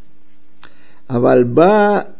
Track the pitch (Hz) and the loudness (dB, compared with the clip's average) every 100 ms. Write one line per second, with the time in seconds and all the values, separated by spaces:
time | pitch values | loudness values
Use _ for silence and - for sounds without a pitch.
0 | - - - - - - - - - - | -14 -14 -14 -12 -12 -14 -14 -14 -14 -12
1 | - 120 131 127 120 123 180 214 208 196 | -4 0 4 4 4 4 4 4 4 0
2 | - - | -4 -12